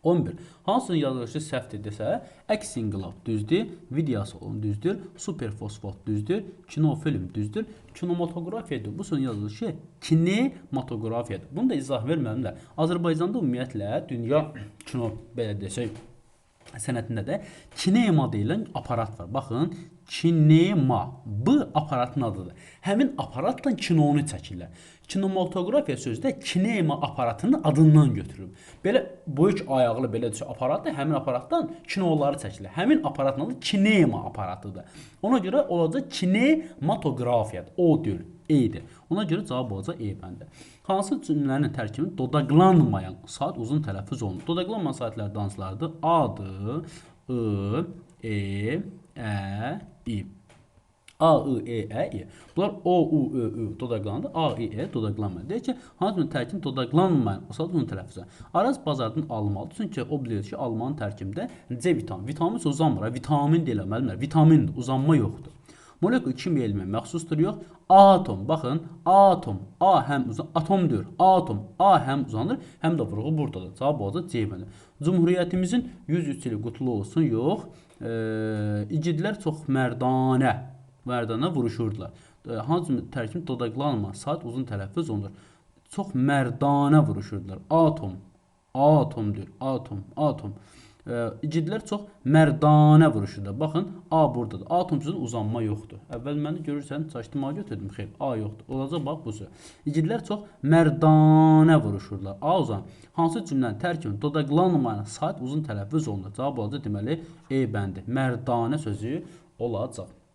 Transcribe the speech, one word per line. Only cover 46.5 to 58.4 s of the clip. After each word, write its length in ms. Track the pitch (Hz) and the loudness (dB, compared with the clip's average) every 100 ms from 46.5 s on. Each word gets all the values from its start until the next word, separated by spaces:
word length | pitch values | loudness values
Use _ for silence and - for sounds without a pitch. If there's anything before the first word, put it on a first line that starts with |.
| 95 104 147 156 - - _ - | -8 -6 -6 -8 -18 -20 _ -6
I, 560 | 123 113 101 98 123 175 - - _ | -4 -2 -2 -2 -2 -4 -10 -20 _
E, 580 | 117 104 98 98 110 160 202 - _ - | -6 -4 -4 -4 -4 -4 -6 -14 _ -12
Ə, 600 | 110 101 196 147 262 - - - - | -6 -6 -6 -6 -6 -8 -12 -14 -8
İ. 200 | 107 - - _ - _ _ _ _ - _ | -8 -8 -16 _ -20 _ _ _ _ -20 _
A, 120 | 160 147 143 | 6 6 4
I, 100 | 120 113 | -2 -2
E, 140 | 117 95 | -6 -6
Ə, 140 | 104 175 | -4 -4
İ. 140 | 107 90 - - - | -6 -12 -18 -8 -2
Bunlar 160 | 202 202 | -2 -2
O, 260 | - 180 156 | 2 2 4
U, 220 | 156 123 | 2 0
Ö, 140 | 131 110 | -2 -4
Ü 320 | 107 107 107 | -4 -8 -8
dodaqlandı, 520 | 127 113 101 113 269 | -6 -4 -4 -6 -6
A, 180 | - 151 113 | -2 -2 -2
I, 60 | 113 | -6
E 280 | 104 165 | -6 -6
dodaqlanmadı. 560 | 131 107 104 104 87 113 | -4 -4 -4 -6 -6 -6
Deyək 160 | 220 254 | -6 -4
ki, 100 | 254 - _ | -8 -10 _
hansı 240 | 196 190 | -2 0
bir 80 | 147 | -2
tərkibin 340 | 143 117 196 | -2 -6 -6
dodaqlanmayan, 760 | - 131 120 151 185 156 110 98 - | -6 -4 0 2 4 4 2 -2 -8
o 40 | |
saat 200 | - 170 | -6 -2
uzun 140 | 175 110 | -2 -2
tələffüzə. 380 | 95 - - 90 - | -6 -10 -16 -18 -20